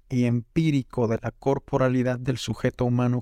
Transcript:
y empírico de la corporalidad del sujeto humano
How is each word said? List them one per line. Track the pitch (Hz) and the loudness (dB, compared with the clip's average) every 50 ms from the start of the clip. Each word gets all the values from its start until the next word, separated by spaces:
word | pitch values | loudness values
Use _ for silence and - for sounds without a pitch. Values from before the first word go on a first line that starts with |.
| _ | _
y | - 131 123 123 | -4 0 0 2
empírico | 120 120 120 - _ - 165 160 160 143 135 123 - - 127 117 107 | 2 2 0 -2 _ 0 0 2 2 2 0 -2 -2 -4 -2 0 0
de | 113 110 | 0 -2
la | - 113 | -4 -6
corporalidad | - - - 135 139 139 - - 143 135 131 127 127 127 120 127 123 | -8 -4 -2 -2 -2 -2 -2 -4 -2 0 2 2 2 0 0 -2 -2
del | 120 127 135 123 | -4 -4 -4 -4
sujeto | - - 113 107 - - 123 - - 127 | -4 -4 -6 -6 -2 -2 -2 0 0 0
humano | 120 120 123 123 120 123 123 | 0 2 2 2 2 0 -2